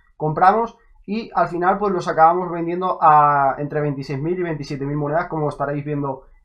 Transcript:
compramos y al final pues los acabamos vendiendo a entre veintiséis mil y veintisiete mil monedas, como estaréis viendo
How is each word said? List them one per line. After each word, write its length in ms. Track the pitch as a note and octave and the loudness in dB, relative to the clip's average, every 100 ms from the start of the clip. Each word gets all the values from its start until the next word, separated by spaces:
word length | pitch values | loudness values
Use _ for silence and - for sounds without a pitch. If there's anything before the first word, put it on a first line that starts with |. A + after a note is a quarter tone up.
| _ - | _ -6
compramos 600 | D3+ D#3 F#3 G#3+ A#3 - _ _ - | -4 2 4 4 0 -8 _ _ -10
y 240 | A3 - | -8 -4
al 140 | F#3 E3 | -2 -2
final 320 | E3+ F3+ G3 | 0 0 0
pues 140 | G3+ | 0
los 160 | F3+ E3+ | -2 -2
acabamos 420 | D#3 D#3+ F3+ F3 | 4 6 4 -2
vendiendo 480 | E3+ E3+ F3 F#3 - | -4 -4 -4 -4 2
a 540 | D#3+ D3+ D3 C#3+ C3+ C3 | 6 6 6 4 2 0
entre 220 | D3 D3+ | -4 -2
veintiséis 400 | D3 C#3 C3+ C3+ | -2 -4 -6 -6
mil 160 | D#3 F3+ | -4 -4
y 60 | |
veintisiete 420 | F3 D3+ C#3+ C#3+ | -4 -6 -8 -6
mil 120 | C#3 D3 | -4 -4
monedas, 320 | C#3+ D#3 F3 | -2 -2 -2
como 200 | D#3 D3 | -4 -4
estaréis 360 | C#3+ C#3+ D3 | -4 -4 -4
viendo 380 | C#3+ C#3+ C#3 C3 - _ | -4 -4 -4 -8 -12 _